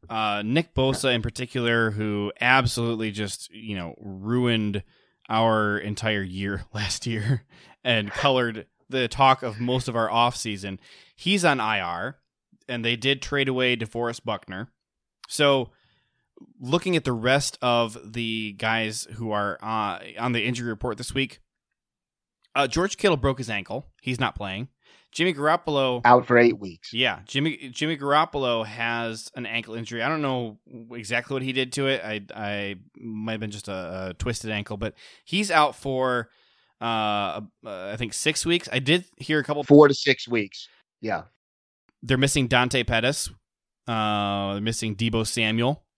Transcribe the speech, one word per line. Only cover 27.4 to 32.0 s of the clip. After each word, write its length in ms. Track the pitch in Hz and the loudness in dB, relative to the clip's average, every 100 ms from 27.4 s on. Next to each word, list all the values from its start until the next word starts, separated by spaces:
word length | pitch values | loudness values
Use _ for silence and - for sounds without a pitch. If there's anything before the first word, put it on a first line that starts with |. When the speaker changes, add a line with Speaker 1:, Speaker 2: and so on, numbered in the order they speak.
| 156 143 139 | -2 -4 -12
Speaker 1:
Jimmy 240 | 120 156 156 | -6 -4 -4
Garoppolo 680 | 139 147 165 143 127 117 107 | 2 2 2 0 0 0 -2
has 640 | 110 117 117 117 110 - | -4 -4 -2 -4 -8 -12
an 120 | - 113 | -12 -6
ankle 280 | 117 113 | -6 -6
injury. 280 | 113 113 120 | -10 -8 -4
I 60 | 123 | -2
don't 120 | 160 | -2
know 380 | 143 127 117 104 _ 117 117 | -2 -2 -4 -10 _ -20 -16
exactly 400 | 120 104 120 120 | -14 -4 -4 -2
what 100 | 135 | -4
he 100 | 131 | -2
did 200 | 131 127 | -2 -2
to 140 | 135 135 | 0 0
it. 160 | 135 | 0